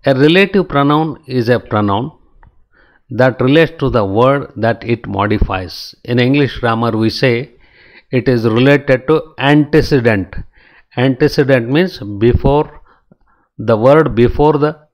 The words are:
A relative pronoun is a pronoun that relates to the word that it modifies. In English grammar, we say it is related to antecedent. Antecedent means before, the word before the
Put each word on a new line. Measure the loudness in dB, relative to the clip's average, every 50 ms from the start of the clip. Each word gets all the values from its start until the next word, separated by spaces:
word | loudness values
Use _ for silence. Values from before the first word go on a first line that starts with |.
| 0 0
A | 2
relative | 2 4 4 4 4 2 2 0 -2 -2 0
pronoun | -2 0 2 2 2 0 0 -4 -6 -12 _ -6 -4 -2
is | 0 0 0
a | 0 -2 -4
pronoun | -2 -2 0 0 -2 -2 -4 -6 -12 _ _ _ _ _ -20 _ _ _ _ _ _ _ _ _ _ _ _ _ -2 0
that | 0 0 2 0 0
relates | 2 2 2 2 0 -2 -4
to | -4 -2 0
the | -2 -2 0 0 2
word | 2 2 0 -2 -4 -10 -8 -4 -4
that | -4 -4 -4 -4 -6 -6
it | -4 -4 -8 -6
modifies. | -4 -2 -2 0 -2 -2 -2 -4 -8 -8 -12 -16 -18 -20 -20 -20 _ _
In | -4 -2 0 0
English | 2 2 0 0 -2 -4 -4
grammar, | -4 -4 -2 -2 -2 -2 -2 0 -2
we | -2 -2 0
say | 0 0 0 -2 -6 -10 _ _ _ _ _ _ _ -20 _ -20 _ _ -4 -2
it | 0 0 -2
is | 0 0 0 0 2
related | 4 4 2 2 2 0 -2 0 2 0
to | 0 0 -2 -8 _ -4
antecedent. | 0 2 2 2 2 2 0 0 2 2 0 2 2 2 0 0 -4 -6 -10 -14 -14 -14 _ _ _ _ _ _ _ _ _ -2 -2
Antecedent | -2 0 0 -2 0 0 0 0 2 2 0 0 0 0 0
means | -2 -2 -4 -12 -12 -12 -4 0 2
before, | 2 2 2 0 0 0 0 -2 -4 -10 -20 -20 _ _ _ _ _ _ _ _ _ _ _ _ _ _ -8 -2 0
the | 0 2 4
word | 4 4 4 4 2 2
before | 2 2 2 2 2 2 2 2 2 -2
the | -2 -4 -8 _ _